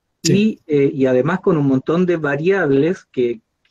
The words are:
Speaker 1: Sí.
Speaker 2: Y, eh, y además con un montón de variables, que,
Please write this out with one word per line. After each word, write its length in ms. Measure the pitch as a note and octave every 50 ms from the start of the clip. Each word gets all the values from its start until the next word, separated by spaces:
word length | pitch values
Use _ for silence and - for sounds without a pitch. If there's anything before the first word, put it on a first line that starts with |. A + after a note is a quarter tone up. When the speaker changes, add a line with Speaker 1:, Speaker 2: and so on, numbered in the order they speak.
| _ _ _ _ -
Speaker 1:
Sí. 380 | D#3+ F#3 G3 G#3+ A3 - - _
Speaker 2:
Y, 80 | - D3+
eh, 160 | C#3+ C#3 C#3+ -
y 140 | C#3 C3
además 320 | C3 B2+ B2+ B2+ D3+ F3+ F#3+
con 180 | - G3+ F3+
un 120 | D3+ C#3+ C#3
montón 360 | C3 C3 - - D#3 F3 F#3
de 120 | F3 F3
variables, 880 | D#3+ D3+ C#3+ C#3+ C#3+ D#3 F#3 G3 G3 F3 C#3+ C#3 C3+ C#3+ E3 F#3+ - - _ _
que, 300 | C3 B2 A#2+ A#2+ A2+ - _ _ _ _ _